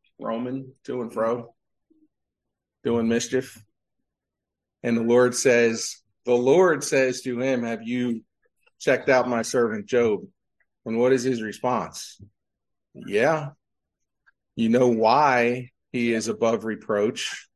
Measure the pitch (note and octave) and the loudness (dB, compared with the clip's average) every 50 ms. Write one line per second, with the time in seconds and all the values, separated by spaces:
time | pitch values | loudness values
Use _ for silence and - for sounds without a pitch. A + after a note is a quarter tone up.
0 | _ _ _ - A#2 A2+ A2+ A#2 B2 B2 C3 C3+ C3+ C3 - _ _ - B2 B2+ | _ _ _ -12 -8 -6 -6 -6 -6 -6 -8 -10 -10 -14 -20 _ _ -10 -8 -8
1 | A#2 A2+ A#2 A2+ A2 A2+ A#2+ A#2+ A#2+ - _ _ _ _ _ _ _ _ _ _ | -8 -8 -4 -4 -2 -2 -2 -4 -8 -12 _ _ _ _ _ _ _ _ _ _
2 | _ _ _ _ _ _ _ _ _ _ _ _ _ _ _ _ - A#2 A#2 A#2 | _ _ _ _ _ _ _ _ _ _ _ _ _ _ _ _ -4 -2 -2 0
3 | A2+ A2+ A#2 A#2+ A#2+ - C3 B2+ - - - - - _ _ _ _ _ _ _ | 0 0 0 -2 -2 -2 -4 -4 -4 -6 -12 -20 -20 _ _ _ _ _ _ _
4 | _ _ _ _ _ _ _ _ _ _ _ _ _ _ _ _ - A#2+ A#2 A#2 | _ _ _ _ _ _ _ _ _ _ _ _ _ _ _ _ -4 -2 -2 0
5 | A2+ A#2 A#2+ B2 B2 B2 B2 - - C3+ A#2+ A#2+ A#2 A2+ A2+ A2 - - - - | 2 4 4 4 4 4 2 2 2 4 4 4 4 2 2 -2 -8 -10 -12 -16
6 | _ _ _ _ - B2 B2 A#2+ B2 C3 D3 F3+ F#3+ F3+ D#3 C3+ - - D3+ C3+ | _ _ _ _ -2 0 0 2 4 4 6 6 6 4 4 0 -2 -2 0 0
7 | C3 B2+ B2 - - C3 A#2+ A#2+ B2+ C3+ C3 A#2+ A#2 A#2 A#2 G#2+ A2 A2+ B2 B2 | 0 0 -2 -4 -6 -8 -6 -4 -2 -2 -2 -2 -4 -4 -6 -8 -8 -6 -4 -4
8 | B2 B2 A#2 A2 - _ _ _ _ _ _ _ _ _ _ - - D3 C3 B2 | -2 -4 -4 -6 -10 _ _ _ _ _ _ _ _ _ _ -6 -2 0 0 0
9 | - D3 C3 B2+ A#2+ B2 A#2+ A#2 A2 - - B2+ A#2 A2 G#2+ G#2+ G#2 - - A#2+ | 2 2 2 2 2 2 -2 -2 -2 -2 0 0 0 0 -2 -6 -6 -2 0 2
10 | A#2+ A2+ G#2 F#2 F2+ - _ _ _ _ _ _ _ _ _ _ - A2+ A2+ A#2 | 2 2 0 -2 -6 -10 _ _ _ _ _ _ _ _ _ _ -10 -6 -2 0
11 | B2 B2+ C3+ B2+ A#2+ C3 B2+ A2+ A2 G#2+ G2 - - B2 B2 A2 E2+ D#2+ - - | 2 2 2 2 0 -2 -2 -2 -4 -8 -8 -4 -4 -2 -2 -2 -4 -6 -10 -14
12 | - - - - G2 G2+ _ _ _ _ _ _ _ _ _ _ _ _ - - | -16 -16 -18 -20 -20 -20 _ _ _ _ _ _ _ _ _ _ _ _ -20 -18
13 | - - G2 G#2+ A#2+ D#3 D#3+ D#3 D3 C#3+ - _ _ _ _ _ _ _ _ _ | -10 -4 -2 0 2 2 0 -2 -4 -8 -14 _ _ _ _ _ _ _ _ _
14 | _ _ _ _ _ _ _ _ _ _ - - A2+ A2 A#2 B2 B2+ B2 A#2 A2 | _ _ _ _ _ _ _ _ _ _ -6 -2 0 2 4 4 4 4 4 4
15 | A2 A2 B2 C#3+ D3+ C#3 B2+ B2 A#2 A#2 B2 C3 B2 - _ _ _ _ - B2 | 4 4 4 6 4 4 4 4 2 0 -2 -4 -8 -14 _ _ _ _ -6 -4
16 | A#2+ A#2 A2+ A2 G#2 A2+ G#2 - A#2 A2+ A#2 G#2 G#2+ A2+ G#2+ F#2+ - - G#2+ G#2 | -2 0 0 -2 -2 -4 -4 -2 0 0 0 -2 -4 -6 -8 -8 -6 -4 -2 0
17 | G#2 A#2 B2 - - - - - - _ _ | 0 0 -2 -4 -8 -10 -10 -12 -16 _ _